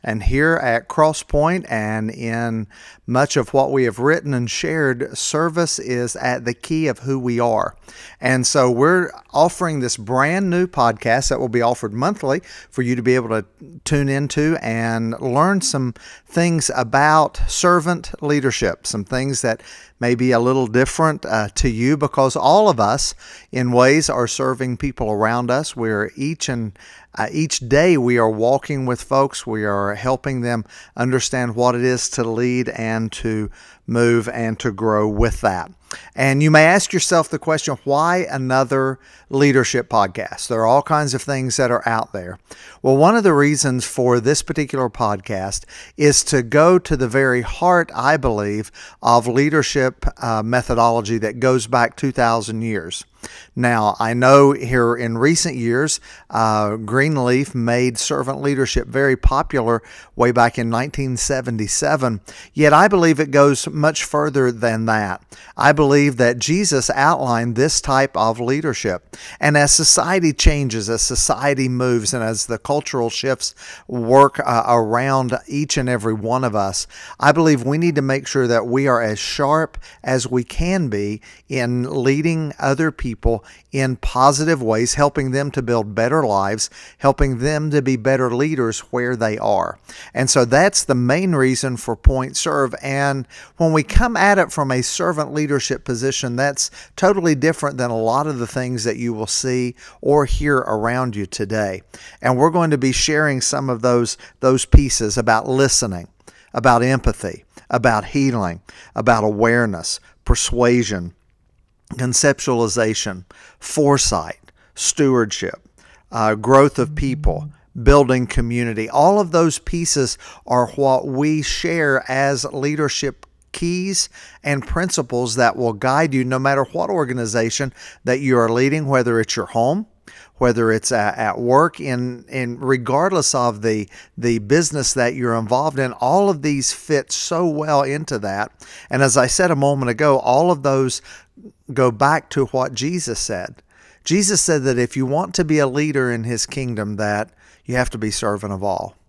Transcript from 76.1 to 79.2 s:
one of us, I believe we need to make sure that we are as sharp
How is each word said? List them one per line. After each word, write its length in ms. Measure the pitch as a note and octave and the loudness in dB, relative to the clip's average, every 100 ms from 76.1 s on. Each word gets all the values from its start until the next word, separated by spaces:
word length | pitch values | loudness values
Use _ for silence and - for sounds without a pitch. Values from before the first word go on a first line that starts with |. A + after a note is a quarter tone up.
one 300 | A2 A2 B2+ | -4 -2 -2
of 120 | B2+ G#2 | 0 0
us, 300 | G2 F#2+ - - - - | -2 -4 -10 -16 -20 0
I 120 | C#3+ | 2
believe 320 | D3+ D#3+ C#3+ | 4 4 2
we 140 | A#2+ D3+ | 0 0
need 160 | E3+ D3 | 0 0
to 60 | |
make 240 | C3+ C3+ C3+ | -2 -4 -2
sure 200 | C#3 B2 | -2 2
that 200 | A#2 A#2 | 0 2
we 220 | C3 C#3 | 0 2
are 120 | A#2+ | 2
as 180 | A2+ | 0
sharp 600 | G#2+ | -4